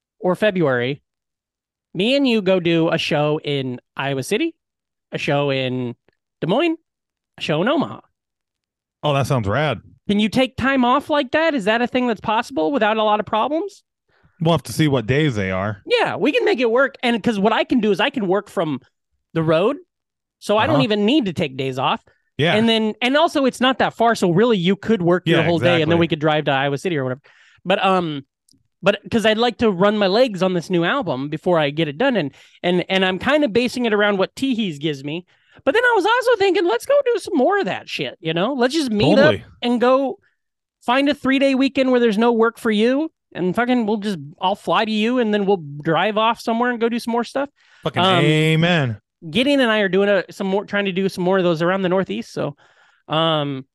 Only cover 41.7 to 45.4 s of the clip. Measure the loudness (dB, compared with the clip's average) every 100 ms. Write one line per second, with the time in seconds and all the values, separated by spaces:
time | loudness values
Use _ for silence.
41.7 | 0 2 2 2 2 2 2 0 0 -2
42.7 | 2 2 0 -4 -8 _ -6 -2 -2 0
43.7 | 0 0 -2 -4 -6 -10 -6 -4 -4 -2
44.7 | 0 0 0 0 0 0 0